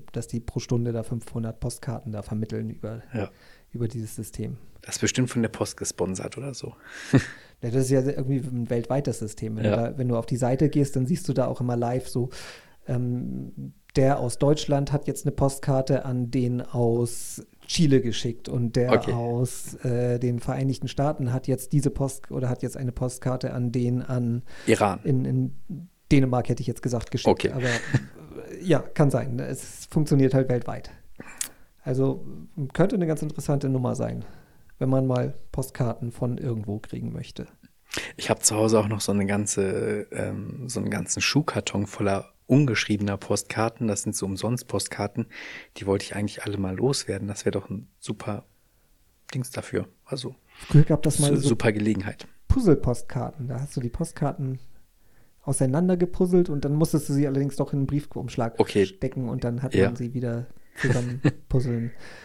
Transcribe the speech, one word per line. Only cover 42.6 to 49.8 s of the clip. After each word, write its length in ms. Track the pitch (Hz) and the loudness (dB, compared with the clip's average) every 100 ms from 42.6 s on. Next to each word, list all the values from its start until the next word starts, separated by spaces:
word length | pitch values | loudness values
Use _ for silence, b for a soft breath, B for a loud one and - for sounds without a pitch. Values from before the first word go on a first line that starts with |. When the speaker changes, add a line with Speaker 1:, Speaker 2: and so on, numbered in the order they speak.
| 139 107 - 104 101 98 | 6 2 0 0 0 -2
Speaker 2:
Postkarten. 720 | - 101 - 110 113 - 113 | -2 -2 -2 0 0 0 -2
Das 140 | 101 | 0
sind 120 | 110 | -2
so 120 | - 95 | -4 -4
Umsonst-Postkarten. 1040 | 95 107 127 - 98 - - 101 - - B B B B - | -2 -2 -2 -2 -4 -4 -4 -4 -4 -8 B B B B -6
Die 80 | 98 | 0
wollte 180 | 98 | 0
ich 100 | - | -2
eigentlich 280 | 98 104 - | -4 -4 -6
alle 140 | 104 98 | -6 -4
mal 180 | 92 92 | -2 0
loswerden. 500 | 120 - - 98 101 | 0 0 -2 -4 -6
Das 200 | - 107 | -4 -2
wär 60 | |
doch 180 | 98 - | -2 -4
ein 180 | 95 - _ | -10 -12 _
super 440 | - 107 - 101 - _ _ _ _ _ _ _ - | -10 -8 -6 -8 -10 _ _ _ _ _ _ _ -10
Dings 160 | 131 123 | -8 -8
dafür. 380 | - - 98 | -8 -4 -4